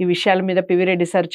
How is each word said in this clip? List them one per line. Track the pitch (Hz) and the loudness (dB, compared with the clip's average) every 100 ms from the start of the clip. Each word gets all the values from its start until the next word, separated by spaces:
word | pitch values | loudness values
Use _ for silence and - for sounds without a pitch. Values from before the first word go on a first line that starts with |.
ఈ | |
విషయాల | 180 175 208 185 | -2 0 2 0
మీద | 190 180 | 0 -2
పివి | 185 180 185 | 0 0 2
రెడ్డి | 180 170 | 0 0
సార్ | 190 170 | -2 -2